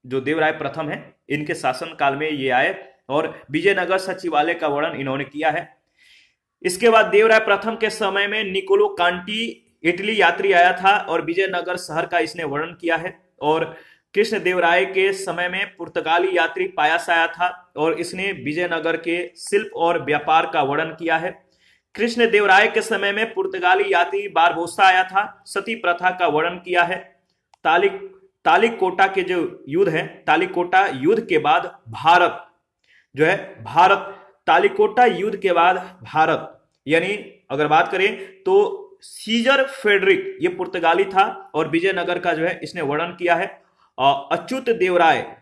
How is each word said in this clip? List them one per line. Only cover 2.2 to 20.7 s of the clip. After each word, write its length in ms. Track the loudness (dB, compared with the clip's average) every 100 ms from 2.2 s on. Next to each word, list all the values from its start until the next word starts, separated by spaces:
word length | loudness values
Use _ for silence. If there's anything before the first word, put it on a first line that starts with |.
| -4
ये 200 | -2 0
आए 380 | 2 0 -2 -14 _ -4
और 340 | -4 -4 -8 -6
विजयनगर 480 | 0 0 0 0 -2
सचिवालय 560 | -4 -8 -2 0 0
का 140 | -2 -2
वर्णन 320 | -2 -4 -4
इन्होंने 240 | -6 -6
किया 260 | -8 -4 -2
है। 300 | -2 -8 _ _ _ _ _ _ _ _ _
इसके 280 | -6 2 4
बाद 160 | 6 6
देवराय 320 | 4 6 4
प्रथम 380 | 4 -2 -2 -4
के 140 | -4
समय 360 | -2 -2 0 -2
में 180 | -2
निकोलो 440 | -4 -4 2 2 2
कांटी 760 | 2 0 0 -8 -6 -6 -10 _ _
इटली 380 | -2 -2 -2 2
यात्री 320 | 2 2 2
आया 200 | 6 6
था 260 | 4 2 2
और 240 | 0 -4
विजयनगर 540 | -2 -2 -2 -2 -6 -8
शहर 300 | -6 -6 -2
का 120 | -2
इसने 260 | -4 -6
वर्णन 320 | -6 -6 -8 -6
किया 160 | -4 -2
है। 340 | -4 -14 _ _
और 360 | 0 0 -2 -10 -20 _ _
कृष्ण 260 | -2 0 0
देवराय 460 | -2 2 2 2 2
के 260 | 0 0
समय 360 | -2 -6 -6 -4
में 280 | -4 -8 -10
पुर्तगाली 600 | -8 -6 0 0 2 0
यात्री 320 | 0 -2 -6
पायास 420 | 0 0 0 0
आया 160 | 0 0
था 460 | -2 -4 -4 _ -4
और 160 | -2
इसने 400 | -2 -6 -6 -6
विजयनगर 640 | -6 -6 -4 -4 -2 -2 -4
के 320 | -4 -4 -6 -12
शिल्प 340 | -2 -2 -2 -2
और 280 | 0 0
व्यापार 460 | -2 -2 2 2 2
का 80 | -2
वर्णन 280 | 0